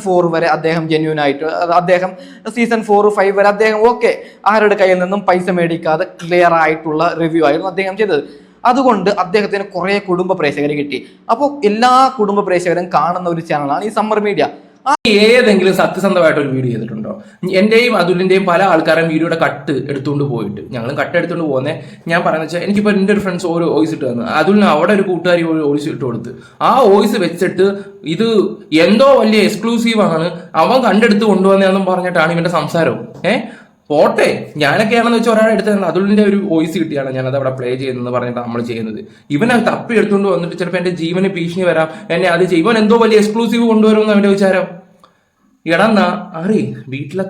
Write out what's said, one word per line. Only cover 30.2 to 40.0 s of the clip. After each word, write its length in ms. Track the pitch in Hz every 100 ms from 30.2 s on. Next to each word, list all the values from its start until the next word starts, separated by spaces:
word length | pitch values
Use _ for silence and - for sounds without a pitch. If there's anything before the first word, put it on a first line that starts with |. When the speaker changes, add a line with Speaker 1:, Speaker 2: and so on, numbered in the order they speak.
| 170 - - 156
Speaker 2:
അവൻ 160 | 170 254 240
കണ്ടെടുത്ത് 380 | 190 226 208 220
കൊണ്ടുവന്നതെന്നും 540 | 190 190 196 190 196 185
പറഞ്ഞിട്ടാണ് 400 | 180 180 175 160 170
ഇവന്റെ 180 | 165 170
സംസാരവും. 460 | 147 170 147 113 - - 165
ഏ, 40 | 247 - - - _ -
പോട്ടെ, 380 | 147 180 - 320 - - 151
ഞാനൊക്കെയാണെന്ന് 560 | 143 170 214 233 233 233
വെച്ചാൽ 160 | 233
ഒരാളെ 180 | 220 220 214
എടുത്തതാണ്, 300 | 214 202 180
അതുലിന്റെ 340 | 165 196 208 208
ഒരു 80 | 202 170
വോയിസ് 260 | 160 165 170
കിട്ടിയാണ് 280 | 151 143 131 131
ഞാനത് 200 | 131 139
അവിടെ 120 | 131 131
പ്ലേ 100 | 123 131
ചെയ്യുന്നെന്ന് 320 | 135 123 120 123
പറഞ്ഞിട്ട് 260 | 123 120 117
നമ്മൾ 160 | 117 117
ചെയ്യുന്നത്. 300 | 113 110 104 - - - 143
ഇവൻ 120 | 226 240
അത് 80 | 214
തപ്പി 240 | - -
എടുത്തുകൊണ്ട് 300 | 226